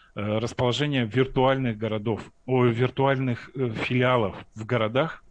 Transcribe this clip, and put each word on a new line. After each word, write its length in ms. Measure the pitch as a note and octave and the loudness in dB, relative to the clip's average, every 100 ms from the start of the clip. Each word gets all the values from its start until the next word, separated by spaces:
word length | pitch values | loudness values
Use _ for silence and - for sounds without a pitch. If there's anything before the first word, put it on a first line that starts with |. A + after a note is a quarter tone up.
| - | -14
э, 60 | - | -6
расположение 840 | G#2 G#2+ A#2 - B2 A#2 D3 C#3 A#2 | -2 -2 -2 0 0 0 0 0 0
виртуальных 720 | A#2+ B2+ C3+ C3 C3+ B2+ G#2+ | 0 0 2 2 2 -2 -4
городов, 540 | A2 G#2+ G#2+ G#2 - _ - | -4 -4 -2 -4 -6 _ -2
о, 180 | B2+ | 4
виртуальных, 840 | B2 A2+ B2+ - C3+ C3 C3 A#2 - | 4 4 0 2 0 2 -2 -4 -8
э, 160 | - B2+ | -4 -4
филиалов 680 | G#2+ - B2 B2 B2+ G2+ E2+ - | -4 -2 2 4 4 0 -4 -14
в 100 | - | -14
городах, 600 | G#2+ A#2+ A2 B2 D#3+ - - | -4 0 0 0 -2 -6 -18